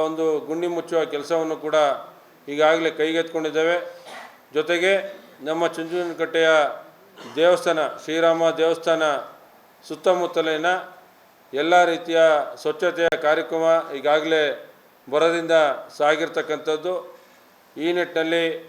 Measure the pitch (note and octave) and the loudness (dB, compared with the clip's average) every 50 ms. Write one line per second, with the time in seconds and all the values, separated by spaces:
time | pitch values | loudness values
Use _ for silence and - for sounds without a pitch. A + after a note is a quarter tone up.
0 | D#3 D#3+ D#3+ D#3+ D#3+ D#3+ D#3 D3 C3 C#3+ D#3 E3 F3 F3 F3 E3 D#3+ - F3 E3 | 2 0 -2 -2 0 0 0 -2 -4 -6 -6 -4 -4 -4 -4 -6 -6 -2 -2 -2
1 | D#3 - D3+ C#3+ C#3+ - E3+ E3 D#3+ D#3+ D#3 D3 D3 D#3 D3+ D#3 D3+ C#3+ C3 G#2+ | -2 -2 -4 -8 -4 -2 -2 -2 -2 -2 -4 -6 -6 -2 2 2 2 2 0 -2
2 | - - - - - - _ _ - - C#3+ D3 D#3 D#3 D#3+ E3 E3 D#3+ D#3+ D#3 | -8 -16 -20 -20 -20 -20 _ _ -14 -8 0 2 4 4 4 4 2 -2 0 0
3 | D3+ D#3+ D#3+ E3 E3 E3 E3 E3 D#3 D#3 D3 D#3 D#3+ E3 F3 F3 - - - - | -2 0 0 0 -2 -2 -2 -4 -4 -2 0 0 2 2 0 0 -2 -8 -14 -18
4 | - - - - - - - - _ _ - D3 D#3 D#3+ F3 E3+ F3 F#3+ G3 F#3+ | -18 -18 -18 -18 -18 -20 -20 -20 _ _ -4 -4 0 0 0 2 2 2 2 0
5 | - - - - - - - - C3 D3 D#3+ E3 E3+ D#3+ E3 E3 E3 E3 E3+ F3+ | -2 -6 -12 -16 -20 -20 -20 -12 -6 -6 -2 -2 -2 -2 -2 -4 -8 -6 -4 -4
6 | F3 E3+ D#3+ D#3 E3 D#3+ D#3+ E3 E3 D#3+ D#3+ D#3 D3 C3+ - - - - - - | -4 -4 -4 -6 -6 -2 0 2 4 4 4 4 4 2 -2 -6 -14 -20 -20 -20
7 | - - - - - B2 A#2 C#3+ E3 F3 F3+ E3+ F3 F3+ E3 D#3+ D3+ B2 - - | -20 -20 -20 -20 -18 -10 -2 2 4 4 4 4 2 0 0 0 -2 -4 -4 -8
8 | - - D#3 E3 E3 E3 E3 E3 E3 E3 D#3 D3+ D#3+ E3 E3 E3 - E3+ D#3+ D#3 | -8 -4 -2 2 4 4 4 4 2 0 2 2 2 0 0 0 0 0 0 2
9 | D#3 D3+ C#3+ B2+ - - - - - - - - _ _ _ _ - - D#3 D3+ | 2 0 0 -2 -6 -10 -16 -20 -20 -20 -20 -20 _ _ _ _ -14 -14 -10 -2
10 | - F#3 F3+ F3+ F3 E3 - E3+ D#3+ E3 D#3+ D#3 D#3+ F3 F#3 F#3 - - - - | 2 2 2 2 0 -2 -2 -2 0 0 0 0 0 0 0 0 -4 -10 -18 -20
11 | - - _ _ _ _ _ _ _ - - C3+ D3+ E3 F3 F3+ F3 E3+ E3+ D#3+ | -20 -20 _ _ _ _ _ _ _ -8 -4 -2 0 4 6 6 6 4 2 -2
12 | - E3+ E3 E3 E3 D#3+ D#3 D3 C3+ - - - - D#3 D3+ - F#3 F3 D#3+ E3+ | -4 0 2 4 6 6 6 4 0 -2 -8 -6 -4 -4 -4 0 -2 -2 0 2
13 | E3+ E3 D#3+ D#3 D3+ D3+ D#3 D#3+ D#3 D#3+ F3 D#3+ E3 E3 E3 E3 D3 - C#3+ C#3 | 0 0 0 0 2 2 2 0 0 -2 -2 0 2 4 4 2 2 -2 -8 -4
14 | C3 D3 D3 D#3 D#3 D#3+ D#3+ D#3 D3+ C#3+ B2 - - - - - _ _ _ _ | 0 2 2 2 2 2 2 2 2 0 -2 -6 -10 -20 -20 -20 _ _ _ _
15 | - - B2+ D3+ D#3+ E3+ E3+ E3+ E3 D#3+ E3 D#3+ D#3 C#3+ B2+ - - - - - | -10 -2 0 2 2 2 2 0 0 2 4 4 4 2 0 -4 -8 -14 -6 0
16 | D3 D3 D#3 D3+ E3 D3+ - E3 D3 - D3+ C#3+ - D#3 D#3 D#3 D#3 F3+ F#3 E3+ | 2 2 2 2 -2 -4 -4 -6 -4 -4 -6 -6 -4 -4 -4 -4 -4 -4 -6 -6
17 | - - - - - _ _ _ _ _ _ _ _ _ - C#3 D3+ E3+ F3 F3+ | -8 -12 -20 -20 -20 _ _ _ _ _ _ _ _ _ -10 -6 -2 -2 0 0
18 | F3 E3+ E3+ E3 D#3+ D#3+ E3 E3+ E3 E3 D#3 - - | -2 -2 -2 -2 0 0 0 0 0 0 -4 -6 -10